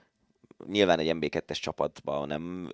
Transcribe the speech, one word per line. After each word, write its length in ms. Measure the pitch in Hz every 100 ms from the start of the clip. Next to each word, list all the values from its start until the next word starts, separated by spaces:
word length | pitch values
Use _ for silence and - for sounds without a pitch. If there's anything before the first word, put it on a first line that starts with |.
| _ _ _ _ _ - -
nyilván 320 | 104 92 80
egy 160 | 80
M 40 | 82
B 100 | 76
kettes 300 | 85 - 78
csapatba 640 | 80 76 73 - 73 71 71
nem 440 | 76 85 92 85